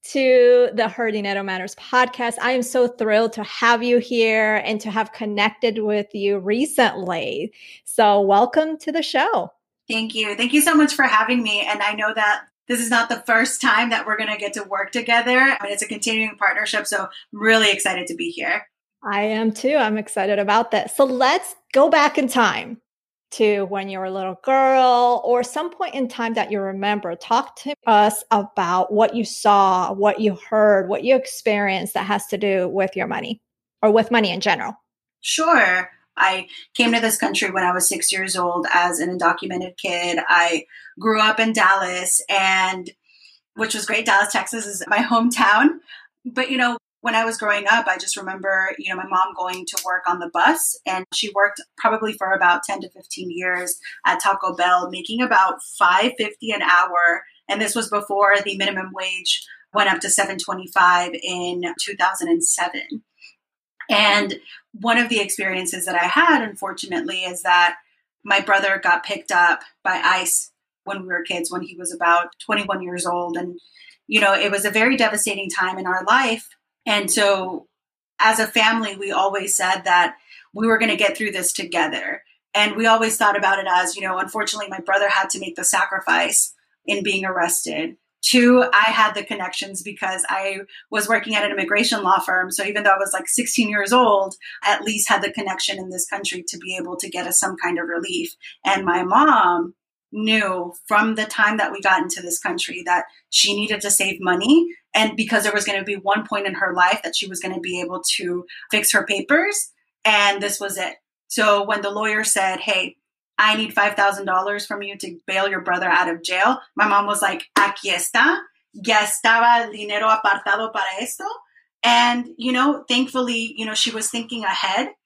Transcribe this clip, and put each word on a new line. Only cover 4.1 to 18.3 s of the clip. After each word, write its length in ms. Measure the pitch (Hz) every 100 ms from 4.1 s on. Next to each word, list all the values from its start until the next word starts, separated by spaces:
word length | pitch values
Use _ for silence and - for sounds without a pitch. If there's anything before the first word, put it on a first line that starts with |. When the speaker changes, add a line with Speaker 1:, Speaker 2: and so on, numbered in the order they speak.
| 240 226 220 214 214
Speaker 1:
and 160 | - 214
to 60 | 214
have 240 | 208 214
connected 680 | - 214 208 208 208 226 220
with 340 | 214 208 208
you 240 | 208 196 202
recently. 1120 | 185 226 294 - 233 - 180 170 131 - 208 _ - -
So 380 | - - 214 202
welcome 580 | 196 196 247 320 311 311
to 100 | -
the 100 | 320
show. 500 | - 269 349 440 175 _ _ _ _
Speaker 2:
Thank 240 | 220 220
you. 220 | 220 214 202
Thank 160 | 240
you 80 | 285
so 160 | 339 302
much 180 | 294
for 80 | -
having 400 | 262 226 247 247
me. 240 | 220 208 -
And 140 | 202
I 120 | 202
know 200 | 214 214
that 280 | 220 208 208 - _ _
this 100 | 240
is 100 | 233
not 200 | 233 233
the 160 | 240 -
first 340 | 226 247 -
time 300 | 262 214 240
that 160 | 220 214
we're 100 | 214
gonna 220 | 214 208
get 140 | 202
to 100 | 214
work 300 | 196 190 196
together. 480 | 240 233 233 240 254
I 180 | 262 -
mean, 120 | 202
it's 100 | 202
a 60 | -
continuing 480 | 208 226 220 220 208
partnership, 500 | 196 196 214 214 208
so 140 | 208
I'm 80 | 190 - -
really 400 | 208 214 226 208
excited 340 | 196 196 180 170
to 80 |
be 160 | 170 170